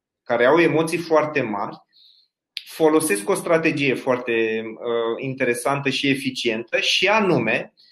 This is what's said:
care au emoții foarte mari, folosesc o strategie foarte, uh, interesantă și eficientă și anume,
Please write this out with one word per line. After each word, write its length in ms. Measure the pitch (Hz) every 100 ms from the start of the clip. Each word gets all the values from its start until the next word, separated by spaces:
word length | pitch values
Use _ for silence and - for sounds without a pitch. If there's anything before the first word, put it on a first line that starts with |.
| _ _
care 220 | _ 120
au 140 | 120 160
emoții 400 | 165 151 160 170
foarte 420 | 170 156 151 147
mari, 360 | 120 101 113 - _ _ _ _ _ _ _ - -
folosesc 600 | - 160 156 156 202 -
o 60 |
strategie 600 | 185 175 165 165 139 143
foarte, 680 | 120 - 123 120 113 113 110
uh, 580 | 110 107 113 117 113 107
interesantă 640 | 131 131 123 120 - 139 139
și 180 | 127 143
eficientă 720 | 135 131 127 120 110 117 190
și 280 | 190 - 185
anume, 640 | 214 196 147 110 123 170 _ _